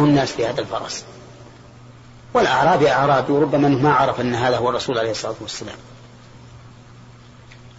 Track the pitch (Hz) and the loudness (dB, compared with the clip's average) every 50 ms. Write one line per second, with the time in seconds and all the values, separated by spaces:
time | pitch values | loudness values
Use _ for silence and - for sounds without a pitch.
0 | 147 147 143 139 131 127 - - 117 113 127 127 113 - 117 110 - - - - | 6 4 4 2 2 -2 -4 -4 -4 -4 -4 -4 -6 -6 -6 -8 -8 -10 -12 -14
1 | - - - - - - - - - - - - - - - - - - - - | -14 -16 -20 -20 -20 -20 -20 -20 -20 -20 -20 -20 -20 -20 -20 -20 -20 -20 -20 -20
2 | - - - - - - - 247 - - 131 131 139 160 180 156 147 143 127 131 | -20 -20 -20 -20 -14 -4 0 0 2 2 2 2 2 2 4 4 4 2 2 2
3 | 139 143 143 131 127 143 143 143 156 147 151 143 143 143 139 123 135 151 139 131 | 2 2 2 2 2 0 0 0 2 2 2 2 2 2 2 2 2 2 4 4
4 | 135 127 113 - 123 123 123 113 123 127 123 113 117 123 120 113 - - 131 113 | 2 0 0 -2 -4 -4 -2 -2 0 0 0 0 0 0 -2 -2 -4 -4 -2 -2
5 | 113 113 107 - - 110 113 110 110 107 - - 110 104 - - - - - - | -2 -2 -4 -6 -6 -8 -8 -10 -12 -12 -12 -12 -12 -14 -16 -18 -20 -20 -20 -20
6 | - - - - - - - - - - - - - - - - - - - - | -20 -20 -20 -20 -20 -20 -20 -20 -20 -20 -20 -20 -20 -20 -20 -20 -20 -20 -20 -20
7 | - - - - - - - - - - - - - - - | -20 -20 -20 -20 -20 -20 -20 -20 -20 -20 -20 -20 -20 -20 -20